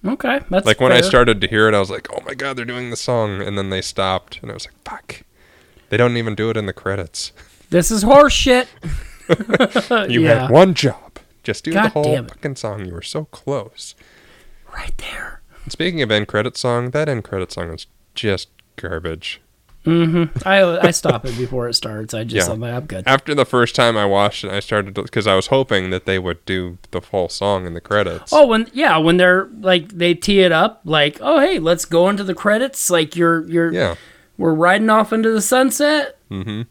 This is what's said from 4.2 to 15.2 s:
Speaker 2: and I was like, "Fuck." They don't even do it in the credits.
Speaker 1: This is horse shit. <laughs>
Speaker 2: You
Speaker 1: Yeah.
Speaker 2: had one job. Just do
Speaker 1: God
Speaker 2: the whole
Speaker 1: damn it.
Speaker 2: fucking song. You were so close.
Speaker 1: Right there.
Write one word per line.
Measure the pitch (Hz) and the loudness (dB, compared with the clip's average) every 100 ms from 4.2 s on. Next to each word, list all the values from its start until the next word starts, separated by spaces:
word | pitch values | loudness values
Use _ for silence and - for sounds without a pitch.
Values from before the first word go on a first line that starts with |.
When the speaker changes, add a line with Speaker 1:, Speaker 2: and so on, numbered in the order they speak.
| - - | -4 -16
Speaker 2:
and | 110 | -14
I | |
was | 107 - | -14 -16
like, | _ | _
"Fuck." | - - _ - _ _ _ _ _ _ _ | -16 -16 _ -20 _ _ _ _ _ _ _
They | 107 | 0
don't | 123 120 | 2 0
even | 113 | -4
do | 101 110 | -4 -4
it | 110 | -2
in | |
the | 104 | -6
credits. | 90 - 98 82 - - _ - _ _ | -6 -6 -6 -8 -10 -14 _ -20 _ _
Speaker 1:
This | 170 170 | 0 2
is | 226 | 0
horse | 208 277 294 | 6 8 8
shit. | - - 247 254 - 165 - - - - | 4 2 2 2 -8 -8 -8 -8 -20 -2
<laughs> | 170 208 - 262 247 - 240 202 | -2 0 0 0 0 0 -2 0
Speaker 2:
You | 120 | 2
Speaker 1:
Yeah. | 160 113 | 4 4
Speaker 2:
had | 123 | 6
one | 123 190 | 6 6
job. | 160 139 - - - _ _ | 4 -2 -2 -16 -20 _ _
Just | - - | -8 -6
do | - | -2
Speaker 1:
God | 170 220 | 0 0
Speaker 2:
the | |
whole | 156 | 0
Speaker 1:
damn | 147 151 | 0 0
it. | 117 | -4
Speaker 2:
fucking | - 151 135 | -10 -10 -8
song. | 113 104 | -8 -8
You | 92 | -10
were | 85 | -10
so | - 151 151 | -10 -10 -10
close. | - - 143 101 - - - _ _ _ _ - - - | -12 -8 -6 -8 -16 -20 -20 _ _ _ _ -20 -20 -20
Speaker 1:
Right | - - - | -12 -6 -6
there. | - - | -6 -12